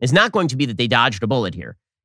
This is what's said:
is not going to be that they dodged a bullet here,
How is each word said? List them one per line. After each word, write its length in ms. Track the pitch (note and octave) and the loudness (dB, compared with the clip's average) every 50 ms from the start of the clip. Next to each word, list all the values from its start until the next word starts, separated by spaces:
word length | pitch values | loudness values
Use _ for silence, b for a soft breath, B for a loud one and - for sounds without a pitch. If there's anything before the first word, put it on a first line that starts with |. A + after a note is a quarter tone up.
is 120 | A#2+ B2 | 0 2
not 200 | C#3 F#3+ A3 A#3+ | 4 4 4 4
going 160 | - G#3 F3 D3+ | 2 -2 -2 -2
to 80 | B2+ | -2
be 100 | C3+ C#3+ | -2 -2
that 120 | A#2+ G#2+ B2 | -4 -2 -2
they 100 | A#2+ A2 | 0 2
dodged 340 | B2 A#2 A#2+ C3 G#2+ G2 | 2 2 2 2 0 -2
a 60 | A#2 G#2+ | -4 -2
bullet 260 | C3+ B2 G#2+ F2+ D2 | -2 -2 -2 -4 -6
here, 220 | - C#2 A1+ - _ _ _ _ _ | -10 -14 -14 -18 _ _ _ _ _